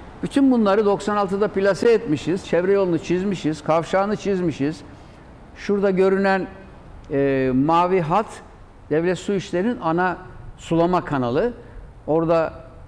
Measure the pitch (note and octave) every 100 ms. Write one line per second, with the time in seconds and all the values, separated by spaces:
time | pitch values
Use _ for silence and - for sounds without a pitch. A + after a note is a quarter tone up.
0 | - - F3 C#4+ C4+ B3 G3+ G#3 G3+ G3
1 | G#3+ G#3 G3 G3 G#3 F#3+ G3 F3 A#3+ A3
2 | D3 D3+ D3 F#3+ - E3+ F#3 G3 F#3 D#3+
3 | - F3+ G3+ F3+ D3 D#3 - E3 D#3 F#3+
4 | G3+ G3+ G3 F#3 F3 B2+ C#3+ E3+ - -
5 | - - - - - - - G3+ G3+ F#3
6 | F#3+ F#3+ G3 F#3+ - - - - - -
7 | - C#3 C#3 C3+ C3 C3 D3 E3 F3+ F#3+
8 | D#3 G3 A3 - - - - - - D3+
9 | F3 F3 - G3 - F3 A3 A#3+ E3 E3+
10 | F3+ - - - - - - E3 E3+ F3
11 | - C#3 A#2+ D#3 A#3+ A#3 - - - -
12 | - D#3+ E3 E3 D#3 - - -